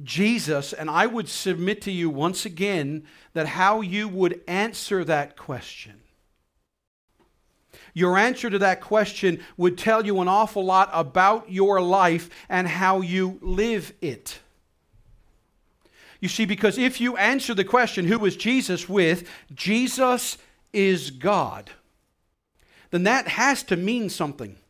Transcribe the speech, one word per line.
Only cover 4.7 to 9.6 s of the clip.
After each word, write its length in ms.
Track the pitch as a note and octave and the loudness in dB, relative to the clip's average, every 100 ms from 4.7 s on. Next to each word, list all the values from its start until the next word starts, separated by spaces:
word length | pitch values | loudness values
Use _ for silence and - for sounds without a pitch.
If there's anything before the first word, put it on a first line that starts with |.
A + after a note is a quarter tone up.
| - - F#3+ | -6 -4 -4
that 320 | D#3+ D3 C#3+ - | 0 -2 -2 -10
question, 640 | - B2 - - G#2+ G#2 _ _ _ _ _ _ _ _ _ _ _ _ _ _ _ _ _ - - | -12 -10 -12 -18 -20 -20 _ _ _ _ _ _ _ _ _ _ _ _ _ _ _ _ _ -20 -14
your 240 | D#3+ F3+ F#3 | -2 2 4
answer 320 | A#3+ B3 A#3+ | 2 0 -2
to 80 | G3 | 2
that 220 | G3 F3+ | 2 2
question 640 | - G#3+ G#3 - F#3+ E3 - | 2 2 2 0 -2 -2 -8
would 220 | - | -2